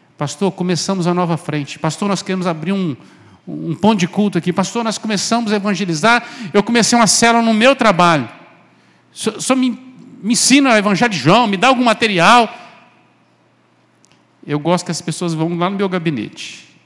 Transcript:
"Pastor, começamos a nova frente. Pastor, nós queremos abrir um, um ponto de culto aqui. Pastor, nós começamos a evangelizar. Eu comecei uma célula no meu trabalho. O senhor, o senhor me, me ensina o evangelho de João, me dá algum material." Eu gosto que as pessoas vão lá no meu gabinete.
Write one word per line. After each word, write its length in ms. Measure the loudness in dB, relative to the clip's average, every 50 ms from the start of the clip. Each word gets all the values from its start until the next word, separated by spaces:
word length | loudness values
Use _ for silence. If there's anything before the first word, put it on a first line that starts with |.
| _ _ _
"Pastor, 320 | -8 -8 -8 -4 -4 -2 -2 -2
começamos 540 | -2 -2 -2 -2 -2 -2 -4 -4 -2 0
a 60 | 0 0
nova 220 | 0 0 0 -2
frente. 420 | -4 -4 -6 -6 -6 -6 -8 -8
Pastor, 300 | -6 -6 -6 -4 -2 -2
nós 140 | -2 -2 -4
queremos 260 | -4 -6 -6 -4 -4
abrir 240 | -4 -4 -4 -4 -4
um, 240 | -4 -2 -2 -4 -6 -8 -12 -20 -20 -20 -20 -20 -20 _ _
um 300 | -14 -12 -8 -8 -8 -4
ponto 240 | 0 2 2 2 2
de 80 | 0
culto 300 | -2 0 0 -2 0 -2
aqui. 160 | -2 -2 -2 -2
Pastor, 320 | -2 -4 -2 -4 -4 -4
nós 120 | -4 -6
começamos 540 | -6 -6 -4 -4 -4 -2 -2 -2 -2 -2 -2
a 60 | -2
evangelizar. 680 | -2 -2 -2 -2 -2 -4 -4 -2 0 2 2 2 2 0 -6 -12 -14 -8 -2 0
Eu 100 | 0 2
comecei 340 | 2 2 2 2 2 4
uma 100 | 4 4
célula 360 | 2 2 2 4 4 4 4 2
no 100 | 2 2
meu 220 | 4 4 4 4
trabalho. 540 | 4 2 2 4 4 4 4 4 2 0 -4 -10 -18 -20 -20 _ _ _ _ _ _ _ _ _ _ _ _ _
O 40 |
senhor, 200 | -8 -8 -6 -6 -4
o 20 |
senhor 180 | -2 0 0 2
me, 120 | 0 -2 -2 -6 -12 -20 -20 -20 -20 -20 -18 -8 -4
me 80 | -2
ensina 400 | 0 0 2 4 4 4 6 4
o 60 | 4
evangelho 340 | 2 2 2 2 2 2 0
de 60 | 0
João, 300 | 0 2 4 4 4 4
me 100 | 2 0
dá 100 | 2 2
algum 160 | 2 2 4 2
material." 680 | 2 2 2 0 0 2 2 4 6 6 4 4 2 -4 -12 -20 -20 -20 _ _ _ _ _ _ _ _ _ _ _ _ _ _ _ _ _ _ _ _ _ _ _ _ _ _ _ _ _ _ _ _ _ -8
Eu 140 | -6 -6 -4
gosto 260 | -2 -2 -2 -2 -2
que 60 | -6
as 100 | -8 -8
pessoas 320 | -8 -10 -8 -6 -6 -6 -4
vão 240 | -4 -4 -4 -4
lá 120 | -4 -4 -4
no 60 | -2
meu 140 | -4 -4 -4
gabinete. 840 | -4 -4 -4 -4 -4 -4 -6 -10 -12 -16 -16 -16 -18 -20 -20 _ _ _ _